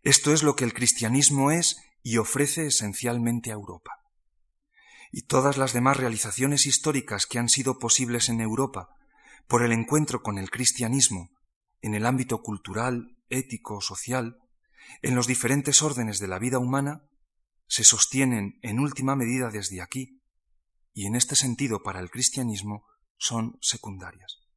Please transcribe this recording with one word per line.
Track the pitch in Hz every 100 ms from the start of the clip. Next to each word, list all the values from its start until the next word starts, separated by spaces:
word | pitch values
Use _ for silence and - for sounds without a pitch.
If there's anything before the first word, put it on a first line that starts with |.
Esto | 151 135 147
es | 151
lo | 151
que | 135
el | 120
cristianismo | - 120 - 110 131 139 143 139
es | 165 165 - _ _
y | 123 113
ofrece | 107 135 143 170
esencialmente | 151 - 104 98 120 120 117 120 117
a |
Europa. | 107 101 90 - - _ _ _ _ _ _ _ _ _ - -
Y | - -
todas | 131 139 135
las | 131
demás | 120 131 135
realizaciones | 127 110 110 123 135 143
históricas | 143 - 156 143 - 101 -
que | 120
han | 120
sido | 135 131 123
posibles | 117 - 120 120 -
en | 113
Europa | 110 113 135 - 87 - _ _ _ - _
por | 120
el | 120
encuentro | 113 113 151 151 127
con | - 101
el | 95
cristianismo | - 123 - 113 135 - 95 85 _ _ _ _ _
en | 110
el | 104 113
ámbito | 131 127 107
cultural, | - 101 - 110 127 120 113 - _
ético, | 127 127 117 - 104
social, | - 98 - 127 117 117 _ _ _ _ - -
en | 123
los | 123 120
diferentes | 127 120 143 143 -
órdenes | 151 127 113 95
de | 98
la | 92
vida | 120 131
humana, | 123 139 143 151 _ _ _ _ _ _ _
se | -
sostienen | 113 107 - 135 135 117 101 -
en | 117 110
última | 143 131 131
medida | 139 117 127 120
desde | 107 98 92
aquí, | 87 131 131 135 _ _ _ _ _ _ _
y | -
en | 202
este | 233 247
sentido | 214 131 113 135 107
para | - 95
el | 90
cristianismo | 117 127 135 120 101 104 104 _ _ _ _
son | - 117 113 -
secundarias. | - 113 104 95 90 - - - _